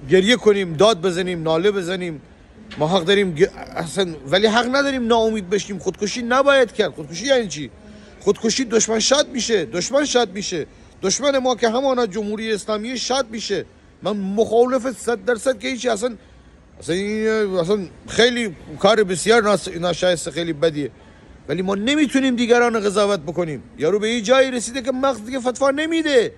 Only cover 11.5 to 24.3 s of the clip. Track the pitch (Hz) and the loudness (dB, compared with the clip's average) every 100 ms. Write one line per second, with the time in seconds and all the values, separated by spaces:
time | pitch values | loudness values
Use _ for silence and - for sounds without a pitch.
11.5 | 247 233 226 277 254 233 180 208 208 220 | 0 0 2 0 0 0 -2 -6 -4 -4
12.5 | 208 - 214 220 254 - 262 240 220 190 | -4 -2 -6 -4 -6 -2 -2 -2 -6 -6
13.5 | 196 120 - _ _ 175 208 190 202 214 | -6 -6 -16 _ _ -6 -4 -4 0 2
14.5 | 220 247 262 240 226 - 233 190 240 269 | 4 4 4 -2 -6 -4 -4 -2 0 0
15.5 | 240 254 254 240 214 240 214 - - - | -2 -4 -4 -2 -2 -4 -6 -18 -20 -20
16.5 | - _ - - 175 202 214 220 220 208 | -20 _ -20 -4 -4 -2 -2 0 0 0
17.5 | 185 170 208 170 - - - 240 240 226 | 0 0 0 -2 -12 -10 2 4 4 -4
18.5 | 156 - 156 196 220 202 180 - 233 208 | -6 -16 0 4 4 2 0 4 4 4
19.5 | 202 - 170 175 170 180 175 - 147 170 | 0 -2 -6 -4 0 0 0 -2 -6 -6
20.5 | 151 165 147 135 - - - - - - | 0 0 0 -6 -8 -20 -20 -20 -20 -8
21.5 | 160 185 196 214 294 285 269 269 240 240 | -4 -2 -2 0 2 2 2 2 0 4
22.5 | 240 240 226 202 190 202 202 151 165 175 | 4 4 2 0 2 2 0 -4 -4 -4
23.5 | 139 - - 147 202 214 240 208 | -6 -12 -4 0 0 0 -2 2